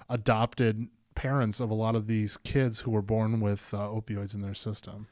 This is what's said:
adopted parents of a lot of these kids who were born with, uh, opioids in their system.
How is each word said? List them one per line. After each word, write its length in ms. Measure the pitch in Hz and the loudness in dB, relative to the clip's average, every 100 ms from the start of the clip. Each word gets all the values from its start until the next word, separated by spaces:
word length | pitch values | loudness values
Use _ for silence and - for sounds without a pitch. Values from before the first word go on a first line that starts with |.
| - | -6
adopted 800 | 120 107 110 117 - 117 110 120 _ _ | 0 2 4 2 2 2 2 -4 _ _
parents 460 | - 135 139 113 104 | -6 0 2 2 0
of 80 | 117 | 0
a 60 | |
lot 200 | 110 110 | 0 2
of 120 | 113 107 | 2 2
these 320 | 110 104 - | 2 0 -4
kids 420 | - 139 127 110 | 0 2 2 0
who 100 | 120 | 0
were 120 | 110 | 0
born 360 | 101 110 110 113 | 2 2 2 2
with, 360 | 104 101 - | 2 0 -4
uh, 60 | 101 | -6
opioids 540 | 104 110 107 101 101 | -4 -4 -4 -4 -4
in 60 | 104 | -6
their 140 | 101 | -6
system. 520 | 98 110 107 90 95 110 | -6 -6 -6 -10 -14 -16